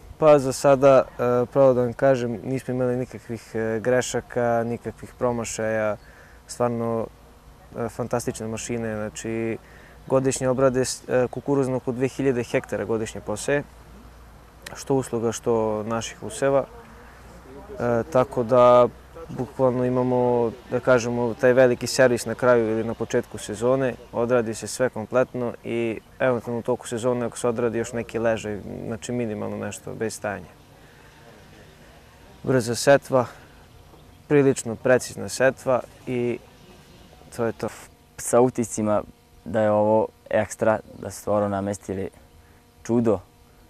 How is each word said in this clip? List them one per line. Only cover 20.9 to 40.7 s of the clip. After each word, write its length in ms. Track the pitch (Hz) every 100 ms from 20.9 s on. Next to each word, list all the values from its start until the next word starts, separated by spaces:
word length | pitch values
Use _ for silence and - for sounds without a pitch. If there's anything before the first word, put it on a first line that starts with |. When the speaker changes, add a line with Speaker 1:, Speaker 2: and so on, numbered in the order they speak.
| 123 120 120 120
Speaker 1:
taj 200 | 107 127
veliki 340 | 123 127 123 123
servis 380 | - 131 120 110
na 100 | 113
kraju 340 | 123 120 110
ili 140 | 110
na 100 | 113
početku 440 | 110 113 123 - 110
sezone, 560 | - 104 120 135 131 - -
odradi 420 | 113 117 123 113
se 140 | 110 104
sve 220 | - 127
kompletno 640 | 113 104 123 127 127 120 -
i 360 | 113 117 117 107 - -
eventualno 400 | 127 117 120 117
u 40 |
toku 240 | 120 120 -
sezone 380 | 120 123 123 117
ako 120 | -
se 100 | 123
odradi 300 | 117 120 113
još 160 | 110
neki 260 | 117 113 113
ležaj, 400 | 117 110 107 101 92 95 98
znači 260 | 110 -
minimalno 460 | 120 113 104 104 104
nešto, 360 | 107 - -
bez 200 | 98 110
stajanja. 340 | - 107 98 85 - - - - - - - - - - - - - - - - - - -
Brza 320 | - 131 113 113
setva, 500 | 143 139 - 131 117 - - - - - - - - - -
prilično 480 | 147 135 - 117 107
precizna 540 | 123 123 - - 101
setva 520 | - 131 131 135 123 - - -
i 320 | 123 120 113 - - - - - - - - - -
to 100 | 117
je 60 |
to. 160 | - 110 - - - _ -
Speaker 2:
Sa 240 | - 120
utiscima 640 | 127 123 110 - 107 104 - - _ - -
da 160 | 110
je 100 | 107
ovo 360 | 104 107 110 - - -
ekstra, 500 | 107 107 - 110